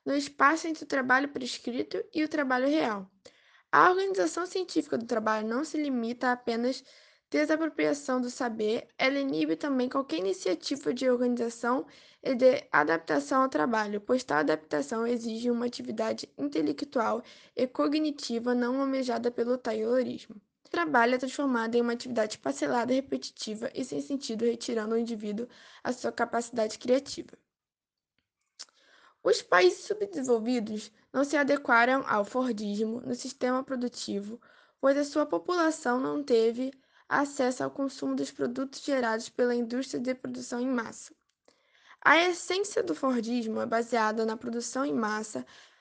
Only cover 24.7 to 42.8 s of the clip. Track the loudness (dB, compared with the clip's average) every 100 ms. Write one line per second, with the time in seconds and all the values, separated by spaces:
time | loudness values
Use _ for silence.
24.7 | -4 0 0 -2 -4 -6 -6 -8 -12 -20
25.7 | -10 -8 -6 -4 -2 -2 -2 -4 -2 -4
26.7 | -2 2 2 0 -12 -14 -18 _ _ _
27.7 | _ _ _ _ _ _ _ _ -20 -20
28.7 | _ _ _ -20 _ 0 0 4 6 6
29.7 | 4 -4 -4 -4 -2 0 0 2 -2 -2
30.7 | -6 -10 _ _ -2 2 2 2 2 4
31.7 | 6 6 2 2 0 0 -2 -2 -2 -4
32.7 | -2 -4 -4 -6 -8 -8 -4 -2 -2 -2
33.7 | -4 -4 -6 -6 -6 -8 -14 _ _ _
34.7 | _ 2 4 2 0 0 0 0 2 2
35.7 | 2 0 0 0 -2 2 4 4 0 -4
36.7 | -8 _ _ -2 0 0 0 0 0 -4
37.7 | -2 -6 -4 -4 -2 -4 -4 -4 -2 -6
38.7 | -6 -2 0 0 -2 -4 0 2 2 -2
39.7 | -4 -4 -4 -4 -4 -6 -10 -6 -4 -2
40.7 | -2 -4 -10 -18 _ _ _ _ _ _
41.7 | _ -20 2 6 6 6 0 -2 -2 -2
42.7 | -2